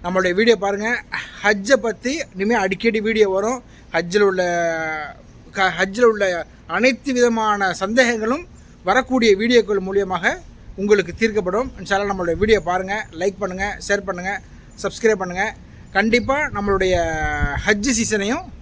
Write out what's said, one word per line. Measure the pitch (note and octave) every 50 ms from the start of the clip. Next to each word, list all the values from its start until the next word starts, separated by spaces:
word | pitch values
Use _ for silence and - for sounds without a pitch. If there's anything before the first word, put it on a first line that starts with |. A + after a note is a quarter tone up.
நம்மளுடைய | - F3 F#3 F#3 F3+ F3+ F3 F#3+
வீடியோ | A3+ A#3 A3+
பாருங்கள். | F#3 G3+ G3 G3+ G3+ G#3 A3+ - - - - - - - - - -
ஹஜ்ஜை | - G3+ G#3+ G3+ G3 G#3+ C#4 A3+ A3
பற்றி | A3+ G3 - - B3 C4+ A#3 - - -
இனிமேல் | F#3 G3 G#3+ A#3+ A3 F#3+
அடிக்கடி | F#3 F#3+ F#3 - A#3 G#3 A3+
வீடியோ | G3+ A3 A3+ A3 G#3+ G3
வரும். | F#3 F#3+ G3+ A3+ C4 A#3+ - - - - - -
ஹஜ்ஜில் | - E3 E3+ E3+ F3+ G#3 G#3 G3
உள்ள | F#3+ F3+ F3+ F3 F3 E3+ E3+ E3 E3 D#3+ D#3+ D#3+ D#3 D#3 D3+ C#3 - - - - - - - - -
க-, | G3 F#3+ F#3 E3 E3+
ஹஜ்ஜில் | F#3+ G3 G3 A#3 B3 A#3
உள்ள | A3 G#3 G3+ F#3 F3 E3 D#3 - - - -
அனைத்து | - D#3+ F#3+ A3+ C4+ C4 - - C#4+
விதமான | B3+ B3 A#3+ A#3+ A#3 A3+ A3 G#3+ G#3 G3+ G3 F#3 E3 -
சந்தேகங்களும் | F#3+ G3 A3+ C4 B3+ A#3 A#3+ A3 A3 A3+ C4 D#4+ F4+ - - - - - - - -
வரக்கூடிய | F3 G3+ C4 B3+ B3+ B3+ C4 A#3 A3 G3
வீடியோக்கள் | F#3+ A3+ A#3 B3 A#3 G3+ F#3+ G#3 G3 F#3 F#3+
மூலியமாக | G3 G3 G3 F#3 F#3 E3+ F3+ A#3 D#4+ F#4 - - - - - - -
உங்களுக்கு | - G3 G3+ G#3+ G3+ E3+ E3 - -
தீர்க்கப்படும். | A3+ A3+ G3+ G#3+ F3+ F3+ F#3 A3 C4+ C4 - -
இன்ஷா | F#3 - G3
அல்லாஹ், | G3 G3+ G3
நம்மளுடைய | G3 F#3+ F3 E3+ E3 -
வீடியோ | G3+ G#3+ A3 G3
பாருங்கள், | D#3 E3+ F3+ F#3 F#3 F#3+ G3+ A3 G#3+ - F3+ D#3+
லைக் | F3+ G3+ F#3 F#3
பண்ணுங்கள், | G3+ F#3 F3+ F#3+ G3 G#3 - - - -
ஷேர் | G3+ G3+ F#3 G3
பண்ணுங்கள், | F#3 F3+ F3+ F#3+ G3+ F#3+ - - - - - - - -
சப்ஸ்கிரைப் | - F#3+ - - - A3 G#3+ F#3
பண்ணுங்கள். | F#3+ F3+ F3 F#3 G3+ A3 G3+ - - - - - - -
கண்டிப்பாக | - F#3+ G#3 A3+ A3 B3 G#3 A#3 C4+ D4 D4+ C4+ G#3
நம்மளுடைய | G3+ G3+ G3+ G3 F#3+ F#3+ F#3 F3+ F3 E3+ D#3+ D#3+ D#3 D#3 D3+ D3+ D3 C#3+ D3 C#3 B2+ -
ஹஜ் | G3 G#3 G3+ G3+ C#4 A#3+ A3
சீசனையும் | A#3 - A3 G3+ G3 G#3 B3+ E4 F#4+ - - -